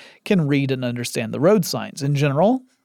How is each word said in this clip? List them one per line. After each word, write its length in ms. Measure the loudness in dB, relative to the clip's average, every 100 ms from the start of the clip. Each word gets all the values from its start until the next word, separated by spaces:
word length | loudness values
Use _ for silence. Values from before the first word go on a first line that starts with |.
| -10 -20 -2
can 220 | 0 2
read 220 | 0 0
and 140 | -2
understand 500 | -4 -6 -6 -6 -4
the 60 | 0
road 240 | 4 4 2
signs. 380 | -6 -8 -6
In 100 | -4
general, 480 | 0 0 2 2 0 -4 _